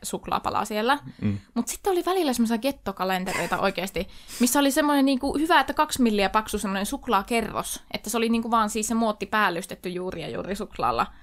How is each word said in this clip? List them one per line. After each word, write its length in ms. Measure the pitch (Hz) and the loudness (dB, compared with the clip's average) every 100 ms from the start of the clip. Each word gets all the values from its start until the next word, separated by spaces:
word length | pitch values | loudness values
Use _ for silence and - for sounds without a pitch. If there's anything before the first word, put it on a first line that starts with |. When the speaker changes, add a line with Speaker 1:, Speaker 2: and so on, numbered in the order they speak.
Speaker 1:
suklaapala 600 | - 185 - - - - 202 | -4 -8 -2 -2 0 -2 -2
siellä. 340 | 208 233 285 - - | 0 0 0 -4 -6
Speaker 2:
Mm. 160 | 214 101 - | -4 -4 -4
Speaker 1:
Mut 140 | 233 - | -4 -4
sitten 240 | - 403 | -4 0
oli 120 | 359 349 | 0 2
välillä 280 | 381 302 | 2 2
semmosia 240 | 240 226 233 | 2 2 0
gettokalentereita 1000 | 262 269 - 190 185 185 185 170 170 175 | -2 -4 -6 -4 -2 -2 -2 -2 -2 0
oikeesti, 480 | 196 185 185 165 190 - - - | 0 0 -4 -4 -6 -10 -10 0
missä 200 | 247 285 | 2 4
oli 120 | 277 | 4
semmonen 340 | 294 294 285 269 | 4 4 4 4
niinku 320 | 262 277 285 | 2 0 0
hyvä, 220 | 320 320 | 4 4
että 140 | 269 | 4
kaksi 280 | 285 302 - | 2 0 2
milliä 280 | 233 208 190 | 4 4 2
paksu 280 | 214 214 208 | 2 0 -2
semmonen 280 | 202 196 196 | -2 -2 -2
suklaakerros. 960 | 277 - 196 - 233 214 110 - - - | -4 0 0 2 0 -2 -4 -6 -8 -10
Että 160 | 208 - | -10 -4
se 80 | 233 | 0
oli 120 | 226 | 2
niinku 220 | 233 233 | 2 2
vaan 180 | 226 208 | 2 2
siis 180 | 220 214 | -2 -2
se 60 | |
muotti 320 | 226 226 208 196 | 0 0 -2 -2
päällystetty 640 | 214 202 170 - 185 185 | 0 2 0 -6 -8 -8
juuri 320 | 180 185 170 | -6 -6 -8
ja 80 | 151 | -8
juuri 260 | - 175 202 | -6 -6 -6
suklaalla. 520 | 208 - 120 117 117 - | -8 -2 0 0 -2 -6